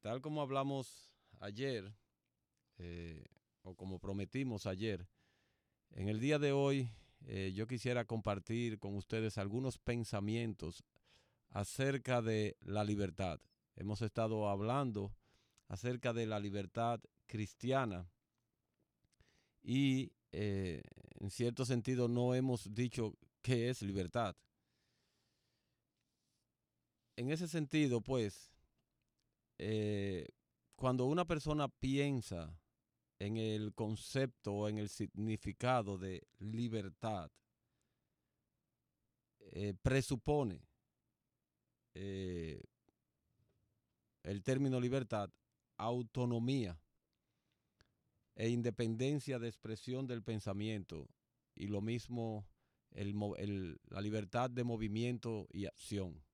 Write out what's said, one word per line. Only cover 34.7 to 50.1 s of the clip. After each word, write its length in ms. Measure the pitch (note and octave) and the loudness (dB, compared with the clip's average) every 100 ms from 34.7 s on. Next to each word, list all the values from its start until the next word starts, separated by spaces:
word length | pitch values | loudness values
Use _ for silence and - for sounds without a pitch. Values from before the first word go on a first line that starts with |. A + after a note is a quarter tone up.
| G#2+ | 0
el 100 | G#2 | -4
significado 1120 | - G2+ - G#2+ G#2+ - G2 B2 B2+ G2+ G2 | -4 -6 -2 -2 -2 -4 -2 2 2 2 -4
de 280 | F#2+ F#2 - _ | -4 -6 -10 _
libertad, 920 | G2+ A2 A#2+ A2 G2 - A2+ G#2 D2+ _ _ _ _ _ _ _ _ _ _ _ _ _ _ _ _ _ _ _ _ _ | -8 -4 -2 -2 -6 -6 -4 -4 -6 _ _ _ _ _ _ _ _ _ _ _ _ _ _ _ _ _ _ _ _ _
eh, 340 | G2+ - G2+ G2 | -12 -4 -4 0
presupone, 840 | - C3 B2+ B2+ - D3 B2+ E2+ - _ _ _ _ _ _ _ _ _ _ _ _ | 4 4 4 0 2 2 2 -2 -12 _ _ _ _ _ _ _ _ _ _ _ _
eh, 720 | - G2 F#2+ F#2+ F2 D#2+ B1+ G1+ _ _ _ _ _ _ _ _ _ _ _ _ _ _ _ | -10 -6 -4 -2 -4 -4 -8 -12 _ _ _ _ _ _ _ _ _ _ _ _ _ _ _
el 180 | - G2+ | -4 -2
término 380 | F#2+ C3 C#3 B2+ | 2 2 4 4
libertad, 500 | B2 C3+ B2 G#2+ G2 _ _ _ _ _ | 2 2 0 -2 -2 _ _ _ _ _
autonomía 1040 | A2 B2 A#2 - B2 A#2 A#2+ C3+ G#2+ E2 _ _ _ _ _ _ _ _ _ _ _ _ _ _ _ - | -2 0 -2 0 2 4 4 2 2 -4 _ _ _ _ _ _ _ _ _ _ _ _ _ _ _ -2
e 120 | A2+ | 0
independencia 880 | A#2+ A#2 G#2+ A#2 A2+ B2+ D3 C3+ B2+ | 2 2 2 0 2 2 2 0 -4
de 100 | A#2 | -4
expresión 580 | G#2+ G#2+ A2 - B2+ | -6 -8 -8 -4 -4
del 160 | C3+ | -2